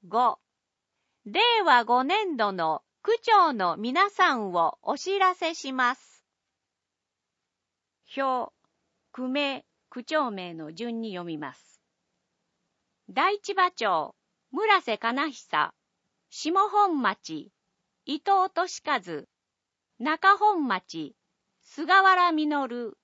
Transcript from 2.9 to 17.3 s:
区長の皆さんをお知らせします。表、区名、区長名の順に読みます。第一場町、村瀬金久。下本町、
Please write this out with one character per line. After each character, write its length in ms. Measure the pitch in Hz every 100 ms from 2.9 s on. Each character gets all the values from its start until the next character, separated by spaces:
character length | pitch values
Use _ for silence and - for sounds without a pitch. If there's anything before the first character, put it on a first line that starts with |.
| _
区 160 | - 453
長 320 | - 427 339
の 240 | 247 180 160
皆 320 | 214 277 403
さ 240 | 392 370
ん 180 | 262 202
を 260 | 175 165 -
お 160 | - 277
知 220 | - 392
ら 160 | 370 359
せ 180 | 330
し 180 | 330 269
ま 240 | 262 247 247
す。 300 | _ _ _ _ _ _ _ _ _ _ _ _ _ _ _ _ _ _ _ _ _
表、 380 | - 269 254 233 _ _ _ _ _ _
区 160 | - 254
名、 340 | 262 285 269 _ _ _
区 100 | -
長 280 | 240 311 269
名 240 | 196 180 165
の 180 | 156
順 280 | 165 240 233
に 100 | 226
読 120 | 185
み 140 | 175 156
ま 160 | 147
す。 260 | 127 _ _ _ _ _ _ _ _ _ _ _ _ _ _ _
第 260 | 196 339 415
一 180 | -
場 160 | 392 359
町、 460 | - 214 170 151 - _ _ _
村 300 | 262 440 392
瀬 160 | 285 214
金 320 | 226 254 302
久。 420 | 262 - 156 156 - _ _ _ _ _
下 360 | - 294 370 415
本 360 | 403 403 302
町、 480 | 226 190 -